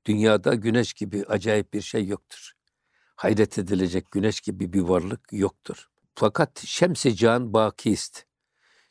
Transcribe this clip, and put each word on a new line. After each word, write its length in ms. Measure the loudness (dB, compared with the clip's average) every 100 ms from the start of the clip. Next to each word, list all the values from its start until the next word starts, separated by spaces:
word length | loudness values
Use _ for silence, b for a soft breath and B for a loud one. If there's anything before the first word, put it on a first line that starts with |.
dünyada 500 | -2 2 4 4 2
güneş 380 | 0 0 0 0
gibi 320 | -4 -8 -6 -4
acayip 440 | -2 0 0 -2
bir 60 | -8
şey 260 | -6 -4 -4
yoktur. 460 | -6 _ -20 -20 _ _ _ _ _ _ -4
Hayret 420 | 0 2 2 0
edilecek 520 | -2 0 0 -2 -4
güneş 300 | -2 -2 -2
gibi 320 | -8 -6 -4
bir 80 | -2
varlık 400 | 2 0 0 -8 -10
yoktur. 560 | -4 -4 -4 -12 -16 -20 _ _
Fakat 440 | 0 0 2 -2 -2 -10
şems-i 500 | 0 0 2 0 2
can 360 | 4 2 2
baki 380 | 2 0 0 -2
ist. 340 | -2 -4 -14 -20 _ _ _ _ _ _